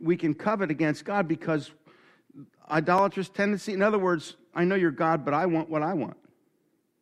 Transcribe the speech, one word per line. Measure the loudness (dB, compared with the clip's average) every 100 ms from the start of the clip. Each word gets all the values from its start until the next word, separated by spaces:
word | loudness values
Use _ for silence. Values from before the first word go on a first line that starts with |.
we | 0 0
can | 0
covet | 0 -2 0 0
against | 0 0 -2
God | -2 -2 0
because | -2 -2 -2 -4 -16 _ -20 _ _ _ -20 -20 _ -4
idolatrous | -2 2 4 2 0 -6
tendency, | -2 0 -2 -4
in | 0
other | 2 2
words, | 2 0 -4 -16 _
"I | 0
know | 2 2
you're | 2
God, | 2 0 0
but | 0
I | 0 2
want | 0 0
what | -2
I | -2
want. | -2 -4 -8 _ _ _ _ _ _ _ _